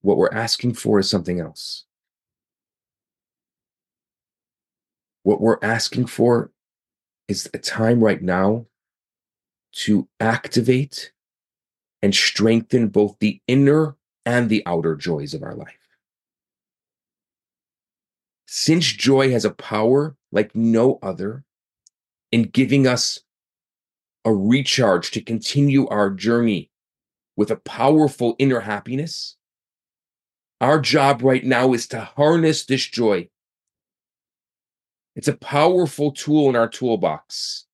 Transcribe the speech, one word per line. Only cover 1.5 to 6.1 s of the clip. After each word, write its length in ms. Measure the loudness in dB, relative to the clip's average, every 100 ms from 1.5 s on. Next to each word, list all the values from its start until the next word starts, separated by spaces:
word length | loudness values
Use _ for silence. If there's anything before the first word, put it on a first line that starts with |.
| -14 -16 -16 _ _ _ _ _ _ _ _ _ _ _ _ _ _ _ _ _ _ _ _ _ _ _ _ _ _ _ _ _ _ _ _ _ _
What 160 | 0 2
we're 180 | 2 2
asking 440 | 0 -2 -2 -4
for 460 | -4